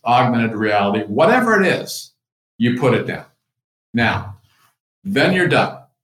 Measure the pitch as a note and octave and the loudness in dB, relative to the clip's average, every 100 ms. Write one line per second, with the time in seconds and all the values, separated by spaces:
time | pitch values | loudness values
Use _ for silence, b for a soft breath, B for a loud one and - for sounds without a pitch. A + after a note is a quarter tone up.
0 | - B2 B2+ A#2 A2+ G#2+ G#2+ G#2 G2+ G#2+ | 0 2 2 0 -2 -2 0 0 0 -2
1 | G#2 G#2+ E3 B3 A#3 G#3 F#3 B2 - - | -2 2 2 2 2 2 2 -2 -6 -14
2 | - _ _ _ _ - A#2+ B2 - G#2+ | -16 _ _ _ _ -2 -2 0 0 0
3 | F2 D#2+ - _ _ _ _ _ _ A#2+ | -2 -10 -14 _ _ _ _ _ _ -2
4 | A2 G2+ - - _ _ _ _ _ _ | 0 -2 -6 -14 _ _ _ _ _ _
5 | G2 A2 D#3 F#3 F3 C3 - - - _ | -4 0 2 2 2 2 0 -6 -20 _